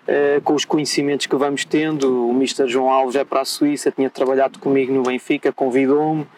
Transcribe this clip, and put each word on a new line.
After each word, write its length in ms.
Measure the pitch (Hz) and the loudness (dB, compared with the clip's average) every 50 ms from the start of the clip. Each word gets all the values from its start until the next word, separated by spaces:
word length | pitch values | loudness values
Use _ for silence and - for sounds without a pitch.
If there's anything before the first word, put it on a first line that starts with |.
| _ - | _ -2
eh, 320 | - 143 143 143 143 147 143 | 0 2 2 2 2 0 0
com 100 | - 156 | 0 0
os 100 | 143 - | 0 0
conhecimentos 600 | - - 156 151 - - - 143 143 143 131 - | -2 -2 -2 -2 -2 -2 -2 0 0 -2 -2 -2
que 100 | - - | -2 -2
vamos 300 | 156 143 143 143 135 - | 0 0 0 -2 -4 -4
tendo. 640 | - - 156 156 156 156 147 139 135 127 123 120 120 | -2 -2 0 0 0 -2 0 0 0 0 2 0 0
O 40 | 120 | 2
mister 320 | 131 135 120 - - 139 127 | 0 0 0 0 -2 -2 0
João 240 | 117 131 131 131 | 0 0 2 2
Alves 240 | 131 135 135 127 120 | 2 2 2 2 0
é 80 | 139 135 | -2 -2
para 180 | - - 135 | 0 -2 -2
a 40 | 135 | -2
Suíça, 460 | - - - 151 147 147 135 - 147 | -2 -2 0 0 0 0 0 -2 -2
tinha 200 | - - 135 131 | 0 0 -2 -2
trabalhado 480 | - - 139 127 135 135 135 131 - - | -2 -2 -2 0 2 2 0 0 -2 -4
comigo 340 | - 143 139 135 135 123 135 | -2 0 0 2 2 0 0
no 80 | 135 | 0
Benfica, 500 | 127 123 127 123 - - 147 139 - 143 | 0 0 -2 -2 -2 -2 -2 -2 0 -2
convidou-me, 760 | 127 - 139 131 120 131 135 131 139 147 151 156 156 156 147 - - | -2 -2 -2 0 2 2 4 4 4 2 2 0 -2 -2 -4 -8 -12